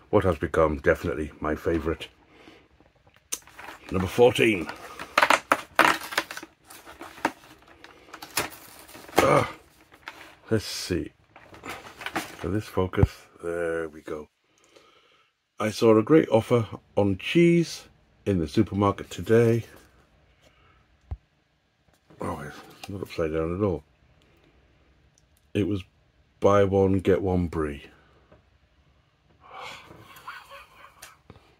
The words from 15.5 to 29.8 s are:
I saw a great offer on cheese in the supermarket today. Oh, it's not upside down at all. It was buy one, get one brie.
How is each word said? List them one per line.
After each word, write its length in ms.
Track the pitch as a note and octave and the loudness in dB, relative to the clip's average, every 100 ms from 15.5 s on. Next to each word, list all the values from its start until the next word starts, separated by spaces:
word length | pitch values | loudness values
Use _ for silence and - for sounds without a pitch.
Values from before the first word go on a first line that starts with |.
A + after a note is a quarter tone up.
| - | -6
I 80 | G#2+ | -6
saw 300 | G#2 A2+ A2 | 2 4 6
a 40 | |
great 280 | A2 D#3+ - | 6 4 6
offer 360 | A#2 - B2 A2 - _ - | 2 2 0 -2 -10 _ 0
on 220 | G2+ F#2+ | 0 0
cheese 680 | - E3+ E3+ E3+ D#3+ - - _ _ _ - | 0 4 4 4 0 -6 -18 _ _ _ -2
in 120 | F#2+ | -2
the 60 | D2+ | 0
supermarket 640 | - G2+ G2 G2+ F#2+ - | 0 0 2 0 0 -8
today. 540 | - F2 A2+ A#2 A#2 - - _ _ _ _ _ _ _ _ _ _ _ _ - - _ _ _ _ _ _ _ _ _ - | -10 2 4 4 2 -4 -16 _ _ _ _ _ _ _ _ _ _ _ _ -14 -14 _ _ _ _ _ _ _ _ _ -12
Oh, 200 | F#2 E2 | -10 -8
it's 480 | D2 - - - - | -12 -16 -20 -20 -12
not 100 | G2 | -10
upside 320 | - - E2 | -10 -4 -2
down 220 | D#2+ D#2+ | -2 -2
at 80 | F2+ | 0
all. 180 | G#2 D#2 - _ _ _ _ _ _ _ _ _ _ _ _ _ _ _ _ | 0 -2 -6 _ _ _ _ _ _ _ _ _ _ _ _ _ _ _ _
It 120 | G#2 F2+ | -2 -2
was 160 | G2+ - _ _ _ _ - | -2 -8 _ _ _ _ 0
buy 260 | G2 G2+ | 4 4
one, 340 | G2 G2 F#2+ F#2+ | 4 4 4 2
get 240 | F2+ F#2 | 2 2
one 240 | F#2+ F2+ F2 | 2 0 0
brie. 400 | D#2+ D#2 D2 - - _ _ _ _ _ _ _ _ _ _ _ _ _ _ - - - - | -2 -6 -6 -16 -20 _ _ _ _ _ _ _ _ _ _ _ _ _ _ -20 -18 -18 -18